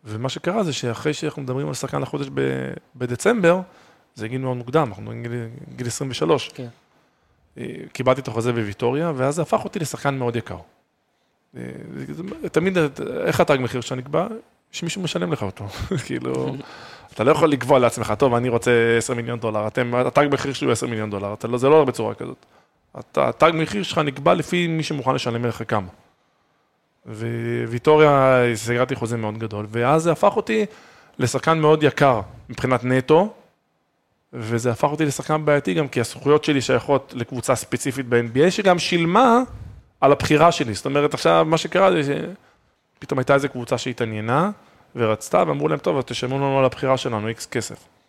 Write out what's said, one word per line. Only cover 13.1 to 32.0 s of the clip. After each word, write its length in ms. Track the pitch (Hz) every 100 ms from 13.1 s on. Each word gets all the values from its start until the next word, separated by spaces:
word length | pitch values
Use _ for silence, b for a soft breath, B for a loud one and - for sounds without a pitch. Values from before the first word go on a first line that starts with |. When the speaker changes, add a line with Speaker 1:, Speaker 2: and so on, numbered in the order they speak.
| - -
Speaker 1:
איך 140 | -
התג 180 | 175 139
מחיר 220 | 123 131
שלך 160 | 120 131
נקבע? 300 | 127 156 190 226 - _ _
שמישהו 300 | - 170 196
משלם 320 | 175 175 175
לך 100 | 156
אותו. 220 | 101 - 101 - -
<laughs> 200 | 180 -
כאילו, 500 | 131 123 - 131 135 143 B B B B
אתה 100 | -
לא 80 | 117
יכול 180 | 147 160
לקבוע 300 | 143 123 139
לעצמך, 340 | 120 - 113 104
"טוב, 160 | 139
אני 160 | 117 123
רוצה 220 | 117 120 120 117 117
עשרה 180 | 110 123
מיליון 240 | 117 120
דולר." 280 | 113 107 107
אתם, 280 | - 120 123
התג 300 | 123 131 143
מחיר 220 | 139 139
שלי 120 | 135 139
הוא 60 |
עשרה 180 | 117 131
מיליון 200 | 113 107
דולר, 240 | 101 101
אתה 140 | 107 113
לא... 100 | 123
זה 120 | 131
לא 60 | 156
עובד 120 | 139
בצורה 260 | 120 110
כזאת. 320 | 107 - - _ b b b _ -
אתה, 300 | - - 131
התג 220 | 117 160
מחיר 300 | 165 156 202
שלך 140 | 185 -
נקבע 360 | 147 135 143
לפי 340 | 175 - 175 175
מי 160 | 160
שמוכן 320 | 151 151 127 135
לשלם 300 | 123 117 120
לך 180 | 113 110
כמה. 200 | 110 92 - _ _ _ _ _ _ _ _ _ _ - 110 113 117 117 120 117
וויטוריה, 760 | 120 - 151 151 143 131 127 120 113
סגרתי 400 | 107 120 123 135
חוזה 220 | 113 120
מאוד 200 | 110 107
גדול, 280 | 110 107 107
ואז 340 | 113 120 156
זה 80 | 165
הפך 220 | 160 202 196
אותי 300 | - 220 208 B B B B _
לשחקן 400 | 123 - - 165
מאוד 240 | 151 156
יקר 380 | 147 -